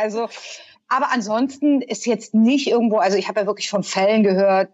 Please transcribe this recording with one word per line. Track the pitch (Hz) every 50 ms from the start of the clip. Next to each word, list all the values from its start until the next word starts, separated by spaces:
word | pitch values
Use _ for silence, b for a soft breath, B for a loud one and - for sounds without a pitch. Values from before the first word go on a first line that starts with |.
also, | 214 220 202 226 233 - B B B B B B B B B B _
aber | _ 247 262 262 240
ansonsten | 262 254 196 208 214 233 262 269 269 - 294 294 285 269
ist | - - 208 - -
jetzt | 240 233 220 - - -
nicht | 220 220 233 285 277 277
irgendwo, | 247 247 240 240 226 208
also | 220 214 190 196
ich | 202 196
habe | - 196 214
ja | 202
wirklich | 196 202 - - -
von | - 196 -
Fällen | - - 190 190 202 220 220 214
gehört, | 202 185 190 196 196 190 190 196 -